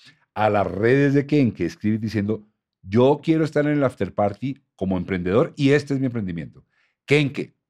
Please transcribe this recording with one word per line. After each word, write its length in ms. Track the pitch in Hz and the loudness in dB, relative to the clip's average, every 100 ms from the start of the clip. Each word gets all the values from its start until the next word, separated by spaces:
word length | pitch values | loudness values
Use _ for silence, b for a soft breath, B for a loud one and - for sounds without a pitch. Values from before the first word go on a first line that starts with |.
| b b b | b b b
a 160 | - 107 | -2 2
las 180 | 104 90 | 2 0
redes 460 | 92 117 139 143 | 0 2 4 4
de 120 | 143 | 2
Kenke, 400 | 139 147 120 - | 2 2 2 0
escribes 360 | 82 - 107 110 | -6 -4 -4 -2
diciendo, 420 | 110 107 101 107 - _ _ _ | -2 -2 -2 -4 -8 _ _ _
"Yo 380 | 95 110 131 147 | -2 4 4 4
quiero 200 | 160 160 | 0 0
estar 220 | 156 147 | 0 0
en 80 | 147 | 0
el 100 | 147 | 0
after 300 | 127 - 92 | -2 -2 -6
party 440 | - 101 101 135 135 _ | -2 -2 -2 -8 -10 _
como 220 | _ 95 92 | _ -4 -4
emprendedor 560 | 87 92 90 110 165 | -4 -4 0 0 0
y 160 | - 139 | 0 2
este 220 | 147 143 | 2 0
es 60 | 135 | -4
mi 60 | 131 | -4
emprendimiento". 560 | 120 92 85 67 - _ _ _ _ | -4 -6 -8 -12 -18 _ _ _ _
Kenke 480 | - 147 143 - 76 _ | 0 2 2 -4 -10 _